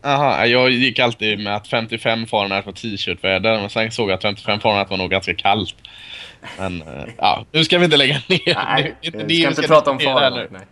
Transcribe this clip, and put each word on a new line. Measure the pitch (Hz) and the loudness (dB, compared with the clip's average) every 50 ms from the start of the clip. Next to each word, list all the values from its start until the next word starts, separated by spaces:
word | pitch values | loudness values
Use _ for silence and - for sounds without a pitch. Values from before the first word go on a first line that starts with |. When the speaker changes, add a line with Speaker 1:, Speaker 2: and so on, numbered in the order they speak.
| - | 0
Speaker 1:
Aha, | 143 139 139 147 135 107 71 104 | 0 0 2 2 2 2 2 2
jag | 120 120 123 127 127 | 4 4 4 4 4
gick | 127 120 127 131 107 127 | 4 4 2 2 2 2
alltid | 127 120 110 - 107 107 104 101 | 0 0 0 -2 -2 -2 -2 -2
med | 107 101 101 | -2 -4 -4
att | 104 104 - | -4 -4 -2
femtiofem | - 120 113 113 113 113 - 120 113 113 113 | -2 -2 -2 -2 -6 -4 0 0 0 0 -2
Fahrenheit | 110 - 110 101 98 98 98 98 | -2 0 0 0 0 -2 -2 -4
var | 101 92 | -6 -12
t-shirtväder, | - - 117 101 95 - - 87 90 - 95 95 92 95 113 113 110 | -10 -8 -8 -6 -6 -6 -6 -6 -4 0 0 0 2 2 2 2 2
men | 101 101 | 0 -4
sen | - 117 110 110 | -2 -2 -2 -2
såg | 113 - 117 98 | -2 -4 -2 -2
jag | 95 | -2
att | 92 | 0
femtiofem | - 107 104 - - - 104 104 | -2 -4 -4 -4 -2 -2 -2 0
Fahrenheit | - 113 107 101 98 95 | 2 2 2 2 0 -2
var | 98 95 | -2 -4
nog | 92 90 | -2 0
ganska | 92 95 95 - 87 | -2 -2 -2 -2 -6
kallt. | - - 101 101 110 95 - - - _ - - - - - - - - - - - - - - - | -2 2 2 2 2 0 -6 -10 -18 _ -20 -20 -20 -20 -20 -18 -18 -18 -20 -20 -20 -18 -18 -10 -8
Men, | 95 92 90 87 | -8 -6 -6 -8
eh, | 78 80 65 69 - - - - | -10 -12 -14 -14 -14 -14 -10 -2
ja, | - 98 - - - _ | 0 0 0 0 -4 _
nu | - 156 160 | 0 0 0
ska | 156 - 175 | 2 4 4
vi | 175 | 4
inte | 170 156 143 | 4 4 4
lägga | 139 131 143 139 - - | 4 2 0 -2 0 0
ner. | 190 170 - | -2 0 2
Speaker 2:
Nej, | 175 175 - - - 120 147 147 160 - - | 0 -2 0 -2 -2 0 -2 -2 -2 -6 -10
Speaker 1:
Det | - 165 | -12 -12
är | |
inte | 165 107 | -10 -8
Speaker 2:
vi | - | -4
Speaker 1:
det | |
Speaker 2:
ska | 151 | 0
Speaker 1:
vi | 165 170 165 | 2 2 2
Speaker 2:
inte | 147 135 156 165 | 2 2 0 2
Speaker 1:
ska | 151 | 6
Speaker 2:
prata | 160 151 143 143 | 4 6 6 4
om | 135 131 | 0 0
Speaker 1:
diskutera | 147 139 131 127 | 0 0 2 4
här | 143 131 | 2 2
Speaker 2:
Fahrenheit, | 123 123 104 - | 0 -2 -8 -10
Speaker 1:
nu. | - 92 95 - | -12 -18 -20 -20